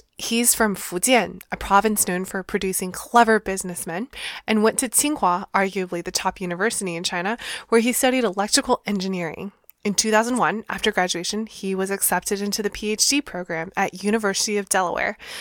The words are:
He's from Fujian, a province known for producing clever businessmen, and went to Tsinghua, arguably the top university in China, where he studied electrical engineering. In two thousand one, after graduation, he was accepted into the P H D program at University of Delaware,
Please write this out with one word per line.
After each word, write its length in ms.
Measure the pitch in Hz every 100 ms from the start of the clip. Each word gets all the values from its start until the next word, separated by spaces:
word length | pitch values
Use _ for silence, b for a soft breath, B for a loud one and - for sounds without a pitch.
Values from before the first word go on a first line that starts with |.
| - -
He's 380 | - 233 240
from 200 | - 220
Fujian, 680 | 185 - 180 254 240 180 185 -
a 40 | -
province 520 | - 202 214 208 -
known 160 | 180
for 180 | 190 190
producing 480 | - 196 190 185 185
clever 480 | - - 240 226 220
businessmen, 720 | 196 190 185 175 180 170 262 B B B -
and 160 | 220
went 160 | 220 190
to 100 | 240
Tsinghua, 580 | - 294 302 185 180 -
arguably 480 | 196 196 190 180 175
the 80 | 185
top 300 | - 190 -
university 560 | 180 175 220 - 185 170
in 80 |
China, 320 | 185 175 190 240 B B -
where 120 | 226
he 120 | 233
studied 320 | - 262 262
electrical 580 | 220 190 208 277 254 240 -
engineering. 640 | 202 190 180 165 - 196 - _ _
In 100 | 208
two 160 | 196 220
thousand 260 | 214 233 247
one, 280 | 160 214 -
after 240 | 190 214
graduation, 540 | 196 180 170 175 208 220
he 280 | - 190
was 160 | 190 190
accepted 520 | 196 - 180 - 202
into 200 | 202 196
the 60 | 202
P 220 | - 214
H 180 | 214 -
D 140 | 285
program 480 | - 180 180 165 175
at 300 | 180 190 185
University 540 | 202 226 208 190 - 208
of 100 | 196
Delaware, 480 | 190 175 - - 208 B B